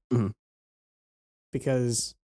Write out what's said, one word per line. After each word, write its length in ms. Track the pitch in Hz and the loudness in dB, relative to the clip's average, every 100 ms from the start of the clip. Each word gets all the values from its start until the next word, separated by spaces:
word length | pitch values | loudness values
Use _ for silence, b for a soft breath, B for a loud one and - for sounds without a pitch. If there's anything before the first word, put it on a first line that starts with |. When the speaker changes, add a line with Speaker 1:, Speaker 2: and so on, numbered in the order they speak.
| - | -2
Speaker 1:
Mm-hmm. 180 | 123 101 - _ _ _ _ _ _ _ _ _ _ _ | 0 0 -4 _ _ _ _ _ _ _ _ _ _ _
Speaker 2:
Because 640 | 135 135 127 120 113 - - | -4 0 0 2 0 -4 -10